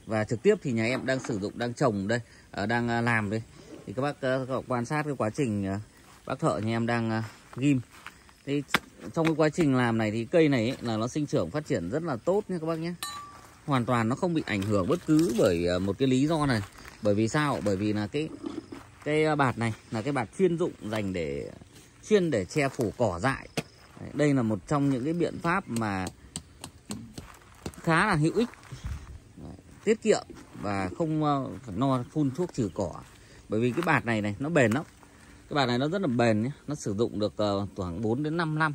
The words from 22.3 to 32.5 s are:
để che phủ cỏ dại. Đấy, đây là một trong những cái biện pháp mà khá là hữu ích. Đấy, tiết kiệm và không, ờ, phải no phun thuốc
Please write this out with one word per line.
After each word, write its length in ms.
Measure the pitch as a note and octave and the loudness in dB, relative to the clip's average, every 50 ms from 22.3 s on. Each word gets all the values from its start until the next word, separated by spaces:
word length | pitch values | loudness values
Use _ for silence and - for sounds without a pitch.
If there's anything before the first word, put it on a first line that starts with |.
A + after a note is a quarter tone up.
để 140 | C3 G2+ F2+ | 0 0 -2
che 240 | - - D3+ C#3 C3 | -2 0 0 0 0
phủ 240 | - - A#2+ F#2 - | 0 0 -2 -2 0
cỏ 220 | - G2+ F#2+ F2 E2+ | 0 0 0 0 0
dại. 300 | G#2 C3+ C3 G#1 - - - - - - - - - - - - | -2 -2 -2 -2 -8 -10 -10 -10 -10 -10 -16 -20 -20 -20 -18 -16
Đấy, 100 | - - - | -14 -8 0
đây 200 | C#3+ D3 D3 C#3 | 2 2 4 4
là 80 | C3 | 4
một 180 | A2+ A2 G#2+ F2+ - | 4 2 0 -2 -2
trong 220 | - D3+ C#3+ C#3+ C#3 | -2 0 2 2 2
những 140 | C3+ A#2+ B2+ | 2 2 0
cái 100 | D#3 E3+ | -2 0
biện 260 | E3+ D#3 - - - | 0 -2 -2 -2 -2
pháp 300 | - E3+ F3 G3 - - | -2 0 0 -2 -2 -2
mà 360 | A#2 A2+ A2+ G#2 G2 F#2+ F#2 - - - - - - - - - - - - - - - - - - - - - - - - - - - - - - - - - - - | -2 -2 0 0 -2 -2 -4 -6 -8 -14 -20 -16 -16 -16 -16 -16 -18 -18 -18 -18 -18 -20 -14 -14 -12 -12 -12 -14 -16 -16 -18 -18 -20 -20 -20 -20 -20 -14 -12 -12 -12 -4
khá 260 | - E3 D#3+ E3+ G3+ | 0 2 4 4 4
là 80 | G#3+ F3+ | 4 2
hữu 180 | D3 D3+ E3 D#3 | 2 2 2 2
ích. 140 | G3+ A#3+ - - - - - - - - - - - - - - - - - - | 0 0 -2 -4 -12 -18 -18 -16 -12 -10 -10 -10 -10 -10 -16 -18 -20 -20 -20 -18
Đấy, 180 | - - - - - - - - - - | -16 -16 -16 -16 -18 -20 -20 -20 -2 0
tiết 180 | G3+ A3+ - | 2 2 2
kiệm 220 | - G#3+ F3 - - - - - - - - A#2+ | 4 2 2 2 0 -6 -16 -18 -18 -18 -12 -8
và 280 | - G#2 G2+ G2 F#2+ F#2 - | -4 -4 -2 -2 -2 -2 -2
không, 260 | - E3 D#3 D#3 D#3 D3+ | -2 -2 0 0 2 2
ờ, 240 | D3 C#3+ C3+ B2+ G#2+ F#2+ G2 - | 2 2 0 -2 -4 -8 -10 -12
phải 100 | G#2+ F2 | -8 -4
no 260 | G#2 C3+ C3+ C3 B2 B2 - | -2 0 2 2 0 -2 -2
phun 200 | - D#3 D3 C3 | -2 0 0 0
thuốc 220 | C3 E3 F3+ E3+ | 0 -2 -4 -4